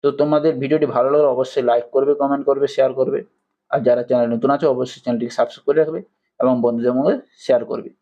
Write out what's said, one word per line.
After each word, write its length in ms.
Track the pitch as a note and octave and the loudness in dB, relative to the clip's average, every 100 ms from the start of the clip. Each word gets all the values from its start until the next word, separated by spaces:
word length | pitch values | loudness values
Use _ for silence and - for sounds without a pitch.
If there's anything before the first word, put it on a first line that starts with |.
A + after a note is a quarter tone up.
তো 60 | C#3+ C#3 | -2 0
তোমাদের 320 | D3 D3+ D#3+ C3 | 0 2 2 -2
ভিডিওটি 260 | C3+ D#3 D3 | -2 0 0
ভালো 140 | A#2 C3 | 0 2
লাগলে 160 | D3 D3 | 4 2
অবশ্যই 300 | B2 C3 C#3+ B2 | 0 -2 0 2
লাইক 160 | A#2+ - | 2 2
করবে, 180 | C3+ C#3 C#3+ | 0 2 0
কমেন্ট 240 | C#3 C#3 C#3 | 0 0 0
করবে, 180 | C3+ C#3 | 0 0
শেয়ার 160 | - C3 C3 | 0 0 0
করবে। 220 | C3 C#3 - _ _ _ _ | -2 -2 -8 _ _ _ _
আর 80 | C3+ B2 | -2 2
যারা 160 | B2 A#2+ | 0 2
চ্যানেলে 220 | B2 A#2 | 0 0
নতুন 160 | A#2 C3+ | 0 0
আছো 120 | C#3 D#3+ | 2 0
অবশ্যই 260 | B2+ B2 - | 0 -4 -8
চ্যানেলটিকে 300 | - A#2 A#2+ - | -6 -4 -4 -2
সাবস্ক্রাইব 280 | A#2+ - - | -4 -2 -2
করে 100 | D3+ | 0
রাখবে 180 | D#3 D#3+ - _ _ _ | 0 -4 -12 _ _ _
এবং 120 | B2+ B2+ | 0 2
বন্ধুদের 300 | A#2 A#2 A#2+ B2+ | 0 0 0 0
মধ্যে 180 | D3+ C3 - _ | 0 -2 -8 _
শেয়ার 180 | - B2 A2+ | -2 0 0
করবে। 200 | A#2 A2 _ | -10 -10 _